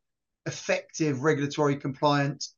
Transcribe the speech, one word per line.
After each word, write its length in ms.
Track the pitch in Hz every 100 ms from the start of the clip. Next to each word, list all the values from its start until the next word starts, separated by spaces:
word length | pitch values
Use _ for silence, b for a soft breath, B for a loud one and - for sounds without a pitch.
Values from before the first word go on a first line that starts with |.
| _ _ _ _ 160
effective, 760 | - - 185 - - 156 127
regulatory 560 | 151 143 143 151 147 143
compliant, 680 | 143 131 147 143 143 151 -